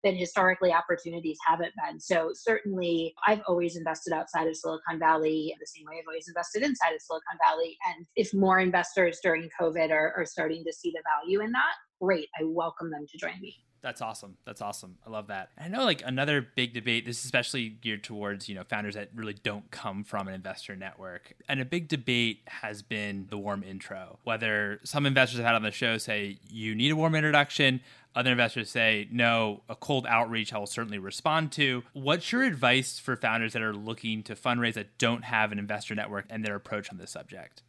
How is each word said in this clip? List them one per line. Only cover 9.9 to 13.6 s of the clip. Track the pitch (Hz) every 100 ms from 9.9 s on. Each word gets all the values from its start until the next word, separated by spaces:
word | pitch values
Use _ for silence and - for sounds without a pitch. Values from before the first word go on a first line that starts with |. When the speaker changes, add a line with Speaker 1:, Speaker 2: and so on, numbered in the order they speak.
Speaker 1:
are, | 156 156 185
are | 165
starting | - 160 160
to | 165
see | - 170
the | 160 156 151
value | 160 196
in | 220
that, | 247 302 339 _ _
great, | 185 180 151 165
I | 160
welcome | 165 165 - 165
them | 151 147
to | -
join | 85 92
me. | - -